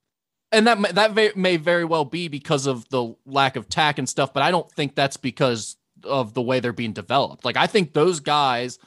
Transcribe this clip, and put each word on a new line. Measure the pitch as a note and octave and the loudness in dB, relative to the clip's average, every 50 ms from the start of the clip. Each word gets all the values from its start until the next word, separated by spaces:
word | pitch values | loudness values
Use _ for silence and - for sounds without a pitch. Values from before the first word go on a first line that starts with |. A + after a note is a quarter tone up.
| _ _ _ _ _ _ _ _ _ - | _ _ _ _ _ _ _ _ _ 0
And | - A3 A3 | 2 4 4
that | A#3+ A#3 G3+ | 4 2 2
may, | G#3 F3+ | 0 0
that | F3 G3+ G#3+ A3 G3+ | 2 2 2 2 2
may, | A3 A3 G#3 G#3+ | 2 2 2 2
may | G3 F#3 F#3 F3+ | 0 0 2 2
very | E3 D3+ F3 F3 E3+ E3+ | 0 2 0 0 0 0
well | D#3+ E3 D#3+ D3 | 0 0 0 0
be | B2+ - F3 F3 | -2 -4 -8 -8
because | E3 C#3+ C3+ - - D#3 C#3 C3 | -8 -8 -8 -4 -2 -2 0 0
of | C#3 C3 A#2+ A2+ - | -2 -4 -4 -4 -4
the | C3+ B2+ A#2+ A#2 - _ _ | -2 -2 -2 -4 -6 _ _
lack | C3+ C3+ C#3 C#3 C3 - | -4 0 2 2 2 0
of | C3 G#2+ - | -4 -10 -4
tack | - E3+ D#3 D3+ C#3+ D3+ | 0 0 0 2 0 -2
and | C3 - | -4 -4
stuff, | - - C#3 - - | -2 -2 -2 0 0
but | C#3 | 0
I | C#3 E3 | 2 2
don't | F#3 E3+ - _ | 2 0 -2 _
think | - - D3+ C3+ - | -6 -6 -6 -2 0
that's | - C#3 C#3 - | 0 0 0 -2
because | - - B2+ A#2 - D3 B2+ A#2+ A2 G#2 - - _ _ _ _ _ | -4 -8 -6 -2 0 0 2 0 -2 -6 -10 -16 _ _ _ _ _
of | - G2+ C3+ C3+ B2 G#2 A2+ | -6 -4 -2 -2 -2 -4 -4
the | C3 | -4
way | A#2+ A#2+ C3 C3 | -2 0 0 0
they're | A#2 B2 | 0 -2
being | A2+ - A#2+ A2 | -4 -4 -6 -6
developed. | G2+ A2 G2 - A#2+ C#3 B2 - - - - | -6 -8 -4 -2 0 0 0 -2 -4 -6 -6
Like, | B2 A#2 | -2 0
I | C3 D#3 F3 | 2 2 2
think | - G#3+ F3+ D3 | 2 2 0 2
those | - D3+ D3+ F#3 F3+ D3+ | 2 2 2 2 2 0
guys | C#3+ D3+ D3 D3 C#3+ C3 B2 A#2+ B2 B2 - - _ | -2 0 0 2 2 2 0 -2 -4 -6 -10 -14 _